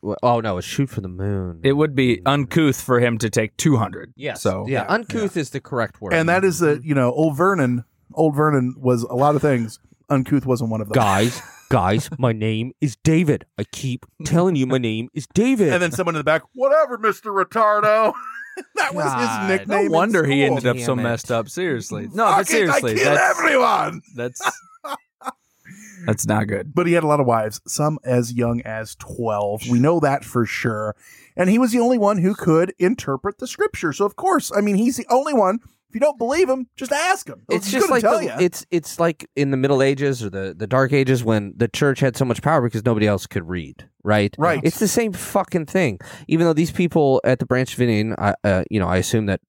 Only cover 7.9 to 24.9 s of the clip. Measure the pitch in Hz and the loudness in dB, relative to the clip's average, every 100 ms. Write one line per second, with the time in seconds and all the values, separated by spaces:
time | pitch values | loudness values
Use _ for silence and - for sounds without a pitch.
7.9 | _ _ - 156 143 151 143 127 127 127 | _ _ 0 0 2 2 2 0 -2 0
8.9 | 123 120 123 143 151 151 127 113 - _ | 0 -2 0 2 2 2 0 -2 -10 _
9.9 | _ _ 139 127 143 131 120 117 110 104 | _ _ -2 2 0 0 -2 -2 -4 -2
10.9 | 131 107 95 113 120 - - _ 127 90 | 0 2 2 2 -2 -16 -20 _ 0 2
11.9 | 110 - 147 127 113 110 110 120 - 147 | 0 -2 -2 -2 0 -2 -2 -6 -4 -4
12.9 | - - 160 170 131 - - 107 - 131 | 0 2 2 2 0 -4 -10 -10 -8 -6
13.9 | 123 - _ 139 165 180 160 127 131 120 | -6 -10 _ -2 2 2 2 0 0 0
14.9 | 110 120 - - - 240 262 180 175 175 | -4 -6 -10 -4 0 2 4 2 2 0
15.9 | 151 175 160 147 156 - 254 269 302 294 | -2 -2 -2 0 0 -2 -2 2 2 2
16.9 | 240 220 - 220 196 185 226 214 208 214 | 0 -2 -2 -4 -2 -2 2 2 4 2
17.9 | 214 220 - - - - - - - - | 4 2 -2 -12 -16 -16 -16 -12 -4 -4
18.9 | 180 143 127 120 110 147 190 196 202 156 | -2 -2 0 0 0 0 -2 0 0 2
19.9 | 160 202 202 147 139 139 135 127 123 120 | 2 2 2 2 4 2 2 0 -2 -2
20.9 | 127 120 117 - 117 110 - 180 127 - | -2 -2 -4 -2 -2 -2 -4 -4 -4 -6
21.9 | 104 101 185 220 190 196 233 185 143 127 | -10 -8 0 2 4 2 2 2 2 2
22.9 | 110 392 143 - - 330 277 247 - - | 0 2 4 2 2 2 2 2 2 -2
23.9 | - - 120 120 - - 1077 1077 _ 571 | -6 -16 -8 -8 -6 -8 -8 -20 _ -12